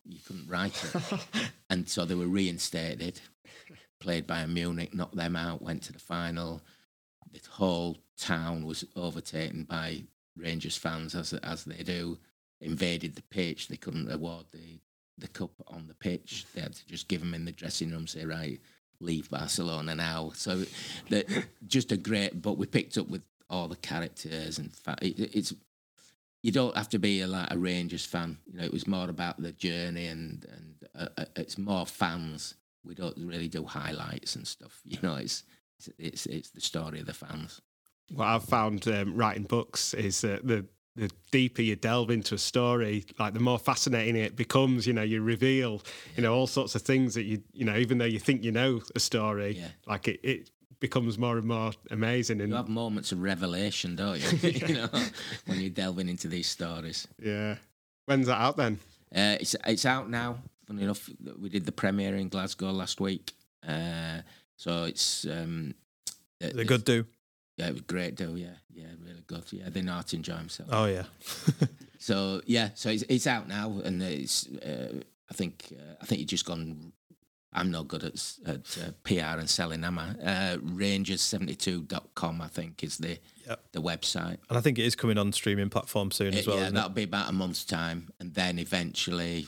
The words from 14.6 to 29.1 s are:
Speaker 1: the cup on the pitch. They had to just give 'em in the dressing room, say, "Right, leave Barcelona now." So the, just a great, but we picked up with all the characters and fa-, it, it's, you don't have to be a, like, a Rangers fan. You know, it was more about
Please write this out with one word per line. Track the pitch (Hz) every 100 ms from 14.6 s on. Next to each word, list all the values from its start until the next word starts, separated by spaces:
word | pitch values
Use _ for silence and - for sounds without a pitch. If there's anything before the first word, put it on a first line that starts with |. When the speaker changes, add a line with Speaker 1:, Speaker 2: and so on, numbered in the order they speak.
| 82 82 _ _ _ -
Speaker 1:
the | -
cup | - - - -
on | 85 80
the |
pitch. | - 95 - - - - -
They |
had | 80
to | - -
just | 85 -
give | 87
'em | 85 82
in | 85
the |
dressing | 78 82 - 82
room, | 82 80
say, | 78 80
"Right, | 80 76 65 - _ _ -
leave | 87 80 -
Barcelona | 67 82 - 85 80 80 80
now." | 82 80 80
So | - - 92 - - - - -
the, | 104 - - - - 101
just | 135 -
a | 98
great, | 107 107 98 87
but | 107 95
we | 110
picked | - - 110
up | -
with | 87 - _ -
all | 90 82
the | 87
characters | - 80 82 - 80 80 80 80
and | 76
fa-, | - - -
it, | 92 - 110 104
it's, | - - _ _ _ _ - _ _ _
you | 117
don't | 135 123 -
have | 107
to | 110
be | 104 98
a, | 92
like, | 92 -
a | 87
Rangers | 90 90 85 87 -
fan. | 87 85 78 -
You | 87
know, |
it | 85
was | - -
more | 92
about | 90